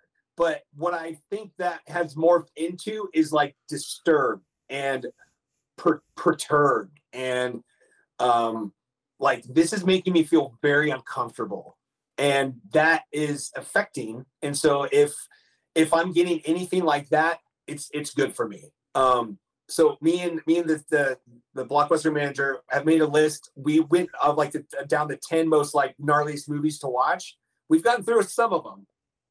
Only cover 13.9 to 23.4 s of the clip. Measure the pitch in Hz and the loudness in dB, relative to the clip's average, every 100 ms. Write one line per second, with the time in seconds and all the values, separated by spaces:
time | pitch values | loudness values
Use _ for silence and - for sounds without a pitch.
13.9 | 135 110 117 - - 143 143 151 139 139 | -6 -10 -12 -16 -10 -8 0 2 2 2
14.9 | 143 147 - - _ _ _ _ 165 156 | 4 2 0 -18 _ _ _ _ 0 2
15.9 | 165 180 170 175 160 151 175 180 185 165 | 2 2 2 0 0 -2 -2 -2 -2 0
16.9 | 147 147 151 160 165 _ _ - 143 - | 0 0 0 0 -2 _ _ -14 -12 -10
17.9 | 147 147 143 135 - 110 95 147 _ _ | -10 -6 -2 -2 -2 -8 -10 -20 _ _
18.9 | 139 131 123 113 98 _ _ - - 156 | 2 4 2 0 -10 _ _ -6 2 2
19.9 | - 160 175 175 165 160 170 160 151 - | 4 0 0 -2 -4 0 0 2 -2 0
20.9 | 151 139 127 120 117 _ 135 120 139 147 | 0 0 -4 _ -20 _ -12 -2 0 2
21.9 | 156 156 147 143 135 139 135 - 143 151 | 2 0 0 -2 -2 -4 -4 -4 -2 2
22.9 | 160 151 151 151 - | 2 4 2 2 -2